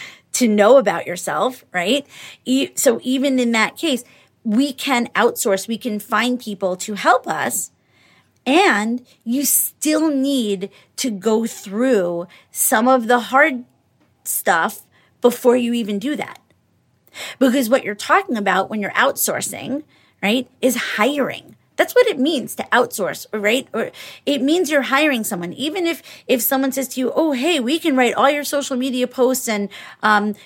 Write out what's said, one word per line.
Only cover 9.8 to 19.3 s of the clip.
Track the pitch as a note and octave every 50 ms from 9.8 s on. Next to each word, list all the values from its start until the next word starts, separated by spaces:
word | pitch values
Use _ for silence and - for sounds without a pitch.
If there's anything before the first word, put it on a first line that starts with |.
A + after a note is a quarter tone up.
| - D4+ D4+ D#4 D#4+ D#4+
need | C#4+ C4+ C4 C#4 C#4 C4 A3+ G#3 G3 F#3 G3 G3 _ - _ _ -
to | - - C4
go | G#3 F#3 F3+ A3+ A3 A3+ A3+
through | A3 - - - G3+ F#3+ A3 B3+ C4+ B3 G3+ F3 F3 E3+ E3+ F3 - - - _ _
some | - - - - C4 A3 A#3
of | B3+ C4 B3+ A3+ G#3+
the | B3 A#3+
hard | A3 - B3 C#4 D4+ D#4+ C4 A#3+ B3 _ _ _ _ _ _ _ _ _ _ _
stuff | - - - - - G3+ F3+ E3 E3+ G#3 - - - _ _ _ _ _ _ _
before | - A#3+ A#3+ - - A#3+ A#3+
you | B3+ A#3+ A#3 A#3+
even | A#3 A3+ G3+ G#3 G3+
do | - C#4+ D4
that. | G3+ - - - - _ _ _ _ _ _ _ _ _ _ _ _ _ _ - - - - - -
Because | C4+ C4 A3+ C#4+ B3 G#3+
what | - -
you're | - F#3 G#3
talking | - - - D#4+ G4+ G4 G4 B3+
about | G#3+ G3+ G3 F3+ F#3+ - -
when | A3 G#3+
you're | G3 E3+
outsourcing, | - G3+ B3 G4 - - - G#3